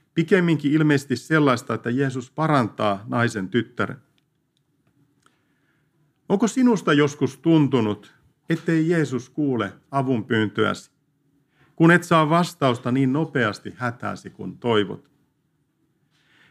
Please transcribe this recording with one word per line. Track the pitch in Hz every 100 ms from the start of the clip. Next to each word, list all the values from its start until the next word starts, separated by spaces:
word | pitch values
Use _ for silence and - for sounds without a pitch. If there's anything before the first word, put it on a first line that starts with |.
| _
pikemminkin | - 160 190 170 147 143
ilmeisesti | 156 156 143 143 123
sellaista, | - 156 143 123 -
että | 110 120
Jeesus | 123 135 127 123
parantaa | - 156 147 113 - 107 98 120
naisen | 123 117 113 95
tyttären. | 120 110 - 101 - _ _ _ _ _ _ _ _ _ _ _ _ _ _ _ _ _ _ _ _ _ _ -
Onko | 196 220
sinusta | 262 247 190 175
joskus | 147 147 - 127 -
tuntunut, | 165 160 139 127 107 101 - _ _ _ -
ettei | 165 - 160 160
Jeesus | 170 131 123 -
kuule | - 147 120 98 - _
avunpyyntöäsi, | 139 135 120 - 113 107 113 104 95 - _ _ _ _ _ _ _ _ -
kun | 165
et | 170
saa | 170 165 151
vastausta | 170 175 - 135 120 123
niin | 131 131
nopeasti | 143 160 135 110 101 101 -
hätääsi | 123 120 104 90 95
kuin | - 95 -
toivot? | 120 107 95 110 _ _ _ _ _ _ _ _ _ _ _ _ _ _ _